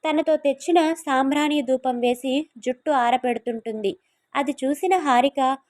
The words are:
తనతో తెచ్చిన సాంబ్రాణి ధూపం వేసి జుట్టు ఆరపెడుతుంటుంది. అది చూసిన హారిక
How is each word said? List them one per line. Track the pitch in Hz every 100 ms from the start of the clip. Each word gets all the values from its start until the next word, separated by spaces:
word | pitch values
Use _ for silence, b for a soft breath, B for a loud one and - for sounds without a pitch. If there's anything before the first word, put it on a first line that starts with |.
| 311
తనతో | 302 320 311
తెచ్చిన | 285 269 - 339 320
సాంబ్రాణి | 320 302 262 269 294 294 294
ధూపం | 247 262 262 240
వేసి | 240 247 269 269 311 233
జుట్టు | 240 254 -
ఆరపెడుతుంటుంది. | 277 240 247 254 233 - 226 220 220 202 - _ _ _
అది | - 285 277
చూసిన | 262 285 381 370
హారిక | 302 247 277 285 262 269